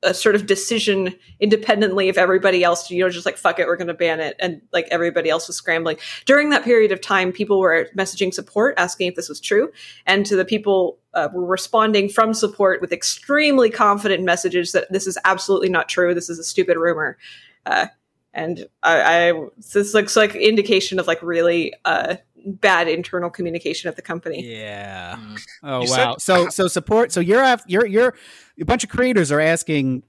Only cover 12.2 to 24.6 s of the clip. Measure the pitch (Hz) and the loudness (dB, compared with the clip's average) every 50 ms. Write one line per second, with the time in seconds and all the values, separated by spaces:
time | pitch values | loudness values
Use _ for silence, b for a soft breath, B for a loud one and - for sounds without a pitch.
12.2 | 226 220 220 220 - 208 - - 202 190 185 - - - - 170 - - - - | 2 2 2 0 -2 -4 0 2 2 2 2 0 -2 -4 -6 -4 -4 -6 -6 -6
13.2 | - - 285 294 302 294 285 262 240 220 220 - 220 208 202 202 208 208 196 170 | -4 -2 0 2 4 4 4 4 4 2 2 2 2 2 2 2 2 0 0 0
14.2 | 185 180 170 175 - 185 170 180 175 170 - 185 - - 185 196 - 190 180 - | 2 0 0 0 0 0 0 0 -2 0 0 -2 -2 0 -4 -4 -4 -4 -8 0
15.2 | - 190 190 185 - - 196 196 196 190 185 165 - - - - 180 175 175 175 | 2 2 2 2 0 0 0 0 2 0 0 0 -2 0 0 0 2 2 2 0
16.2 | 175 - 170 165 165 - - - 180 180 175 165 165 170 170 156 151 135 - B | -4 -8 -12 -10 -10 -6 0 0 2 2 2 2 2 0 0 0 -4 -6 -6 B
17.2 | B B B B B B B B _ - - - - 214 _ _ _ _ _ _ | B B B B B B B B _ -2 0 0 0 -2 _ _ _ _ _ _
18.2 | _ _ _ - 160 160 175 165 - - _ _ - - 165 151 - - 165 170 | _ _ _ -8 -6 -6 -6 -8 -10 -18 _ _ 0 2 2 4 4 4 4 4
19.2 | 170 170 175 160 151 - _ _ 214 - - 202 202 202 208 214 202 208 - 226 | 4 2 2 0 -4 -12 _ _ -20 -4 -2 -2 -2 2 2 0 0 2 4 2
20.2 | 214 208 208 - - 214 220 208 202 208 220 185 - - 196 185 175 - 165 165 | 2 2 2 2 2 2 4 4 2 2 2 2 2 0 -4 -4 -2 -2 -2 -4
21.2 | 170 170 175 170 165 175 170 170 160 - - - _ - 165 - - - 180 185 | -4 -4 -2 2 2 2 2 2 -2 -4 -6 -6 _ -2 0 0 -2 -4 -6 -8
22.2 | _ _ _ _ - 196 196 190 - 202 185 170 170 165 156 165 175 - - 180 | _ _ _ _ -12 -12 -10 0 2 2 4 4 2 0 -2 -4 -4 -6 -6 -6
23.2 | 175 170 170 - 180 170 165 170 - 156 165 - - 175 156 - - - 170 175 | -6 -6 -6 -6 -8 -6 -6 -6 -6 -6 -8 -6 -8 -10 -10 -10 -10 -10 -10 -8
24.2 | - 170 156 - 127 120 113 110 | -8 -10 -10 -10 -10 -12 -12 -12